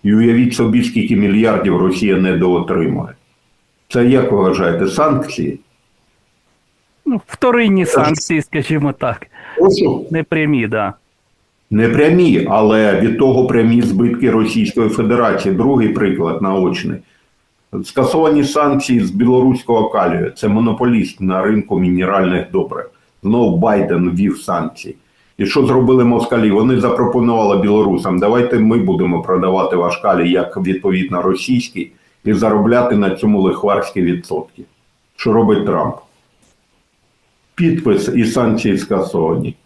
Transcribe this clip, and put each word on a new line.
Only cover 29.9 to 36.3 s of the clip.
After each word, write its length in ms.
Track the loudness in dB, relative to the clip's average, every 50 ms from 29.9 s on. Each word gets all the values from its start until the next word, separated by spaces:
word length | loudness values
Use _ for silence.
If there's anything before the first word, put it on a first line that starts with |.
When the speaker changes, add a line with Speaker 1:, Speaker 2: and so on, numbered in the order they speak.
| -4
Speaker 1:
калій 340 | -2 -2 0 0 0 0 0
як, 260 | 0 0 -2 -4 -6
відповідно, 640 | -6 -4 -4 -4 -2 -2 -2 -2 -2 -4 -4 -4 -2
російський 680 | -2 -2 -2 -2 -2 -2 -2 -2 -2 -6 _ -12 -12 -12 _ _ _ _ _ _ _
і 80 | -2 0
заробляти 600 | 0 2 0 2 2 2 2 2 2 0 0 0
на 140 | 0 0 -2
цьому 320 | -2 -2 0 0 2 2
лихварські 600 | 2 0 0 -2 -2 -2 -2 -2 -4 -6 -4 -4
відсотки". 600 | -2 -2 -2 -4 -6 -8 -10 -10 -10 -12 _ -20 -20 _ _ _ _ _ _ _ _ _ _
Що 180 | -6 -2 0 2
робить 320 | 2 2 2 2 0 0
Трамп? 300 | -2 -2 -2 -4 -4 -6 -10 -18 _ _ _ _ _